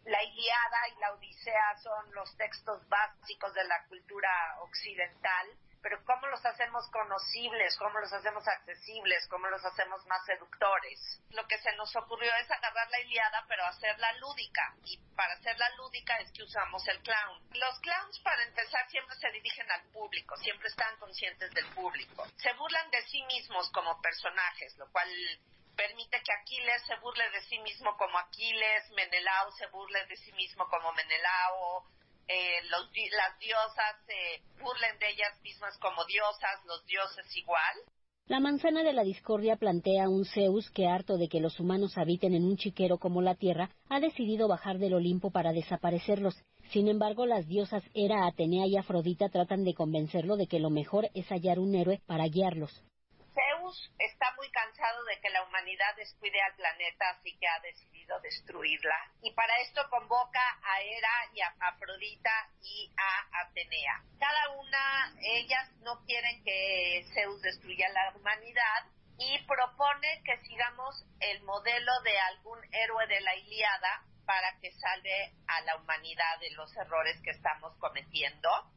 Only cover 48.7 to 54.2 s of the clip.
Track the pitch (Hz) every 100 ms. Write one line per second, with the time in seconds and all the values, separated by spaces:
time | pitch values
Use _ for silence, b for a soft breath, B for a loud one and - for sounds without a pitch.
48.7 | 196 - 180 165 175 196 180 180 196 190
49.7 | 160 156 156 156 180 165 208 180 170 156
50.7 | 151 147 202 220 190 180 185 180 175 190
51.7 | 190 175 196 - 160 160 165 185 160 147
52.7 | - - _ _ _ - - 262 330 359
53.7 | 359 - - 214 -